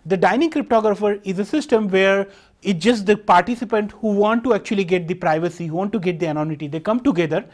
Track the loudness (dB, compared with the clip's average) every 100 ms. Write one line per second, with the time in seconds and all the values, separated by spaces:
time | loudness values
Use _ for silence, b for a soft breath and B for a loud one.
0 | -4 -2 0 0 0 -2 0 2 4 2
1 | 0 -2 -4 -6 -2 -4 0 0 2 2
2 | 4 2 -2 B B _ -4 0 0 2
3 | 2 0 4 2 2 -4 -2 -2 -2 -4
4 | -2 2 2 2 2 0 0 -2 0 0
5 | -2 -2 0 0 -2 -4 -6 -4 -4 -2
6 | -2 -2 -2 -2 -4 -6 -8 -6 -4 0
7 | 0 0 0 -2 -6